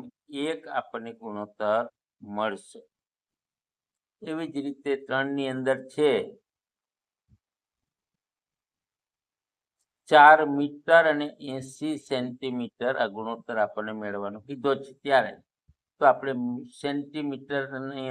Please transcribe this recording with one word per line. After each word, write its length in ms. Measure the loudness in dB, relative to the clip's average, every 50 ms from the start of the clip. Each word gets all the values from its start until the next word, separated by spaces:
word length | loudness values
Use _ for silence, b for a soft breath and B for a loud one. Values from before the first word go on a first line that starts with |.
| -12 -14 -20 _ _ -12
એક 320 | -8 -6 -4 -4 -6 -8 -10
આપણને 440 | -8 -8 -8 -6 -6 -8 -10 -10 -12
ગુણોત્તર 720 | -14 -14 -12 -10 -10 -10 -10 -10 _ -4 -2 0 0 0 -2 -4 -10 _ _ _ _ _
મળશે. 580 | -16 -10 -6 -4 -4 -4 -6 -8 -12 -18 -20 -20 -20 _ _ _ _ _ _ _ _ _ _ _ _ _ _ _ _ _ _ _ _ _ _ _ _ _ _ _
એવી 300 | -12 -8 -8 -6 -8 -6
જ 20 | -6 -6 -6
રીતે 280 | -8 -8 -8 -6 -4 -4 -4 -4
ત્રણ 220 | -4 -4 -2 -2 -2 -4
ની 160 | -4 -4 -4 -4
અંદર 240 | -2 0 0 0 -2 -4 -6 0
છે 160 | 2 4 4 4 2 0 -4 -10 -20 _ _ _ _ _ _ _ _ _ _ _ _ _ _ _ _ _ _ _ _ _ _ _ _ _ _ _ _ _ _ _ _ _ _ _ _ _ _ _ _ _ _ _ _ _ _ _ _ _ _ _ _ _ _ _ _ _ _ _ _ _ _ _ _ _ _ _ _ _ _ _ _ _ 6
ચાર 280 | 10 10 12 12 12 10 6
મીટર 580 | 2 0 0 -2 -4 -6 -6 2 6 6 6 8 6
અને 140 | 2 0 -2 -6 -10 -12 -10 -8
એંસી 460 | -8 -8 -10 -12 -10 -8 -6 -6 -6 -6 -6 -4
સેન્ટીમીટર 840 | -4 -4 -4 -4 -8 -8 -8 -6 -6 -6 -6 -8 -8 -4 -4 -2 0
આ 160 | 0 -2 -2 -4
ગુણોત્તર 400 | -6 -8 -8 -8 -8 -8 -6 -2 -2
આપણને 340 | -2 -2 -2 -6 -6 -6
મેળવવાનો 460 | -6 -8 -8 -6 -6 -6 -6 -8 -10 -12 -12
કીધો 260 | -14 -8 -2 0 0 0
છે. 180 | -2 -4 -12 -18 _
ત્યારે 300 | 0 2 4 4 2 0 -4 -14 _ _ _ _ _ _ _ _ _ _ _ 2
તો 40 | 4
આપણે 260 | 4 4 2 -2 -6 -4 -4 -4 -6 -6 -8 -12 -16 -12 -8
સેન્ટીમીટરની 1300 | -6 -4 -4 -6 -6 -8 -8 -8 -6 -6 -8 -8 -8 -6 -4 -4 -4 -6 -8 -10 -10 -10 -8 -8 -8 -6